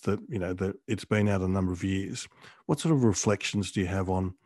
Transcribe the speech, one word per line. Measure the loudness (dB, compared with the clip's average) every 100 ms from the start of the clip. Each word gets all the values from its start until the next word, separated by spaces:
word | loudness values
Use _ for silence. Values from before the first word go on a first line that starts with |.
that, | -2 -2 -4
you | -4
know, | -4
that | -2 -2 -4 -6
it's | -6
been | 0 2 4
out | 2
a | 2
number | 0 0
of | -2
years? | -2 -2 -4 -8 -12 -16 -20 -16 -4
What | -2
sort | 2
of | 4
reflections | 4 4 2 0 0 -2 -2
do | -2
you | 0
have | 0 0
on | 0 -2 -6